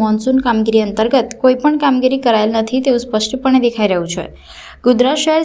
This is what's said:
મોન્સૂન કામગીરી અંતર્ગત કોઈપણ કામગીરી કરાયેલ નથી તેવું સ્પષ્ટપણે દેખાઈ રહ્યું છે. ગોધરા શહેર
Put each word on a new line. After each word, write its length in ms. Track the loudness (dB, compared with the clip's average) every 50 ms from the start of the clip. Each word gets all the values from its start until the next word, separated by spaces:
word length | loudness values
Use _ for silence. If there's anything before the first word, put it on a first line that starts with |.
મોન્સૂન 420 | 2 0 0 -2 0 0 0 0 0 0
કામગીરી 360 | 0 0 0 2 2 0 0 0
અંતર્ગત 500 | -2 -2 -2 0 2 0 0 -2 -6 0
કોઈપણ 380 | 0 2 2 2 0 0 0 2 0
કામગીરી 400 | 0 0 2 0 0 0 0 0
કરાયેલ 340 | 0 2 2 0 0 0 -2
નથી 240 | -2 -2 -2 -2 0
તેવું 220 | 0 0 0 -2
સ્પષ્ટપણે 580 | -2 -4 -4 -4 -4 -6 -4 0 2 2 2 2
દેખાઈ 260 | 0 0 0 0 0
રહ્યું 200 | 0 -2 -2 -4 -6
છે. 140 | -8 -8 -10 -14 -20 -20 -20 -20 -20 -20 -20 -12 -2 0
ગોધરા 320 | 2 2 4 2 0 0 0
શહેર 200 | 0 0 0 0